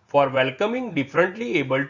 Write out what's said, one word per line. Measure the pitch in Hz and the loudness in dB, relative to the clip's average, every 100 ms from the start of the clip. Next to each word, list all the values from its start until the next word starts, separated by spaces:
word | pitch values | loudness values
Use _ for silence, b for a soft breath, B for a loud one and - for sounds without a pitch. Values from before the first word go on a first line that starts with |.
| _ | _
for | 143 135 | 2 2
welcoming | 131 131 131 208 247 240 143 | 2 0 0 -2 -2 -4 -4
differently | 135 151 190 208 240 180 | -2 0 0 0 -4 -2
abled | 131 135 | 0 -2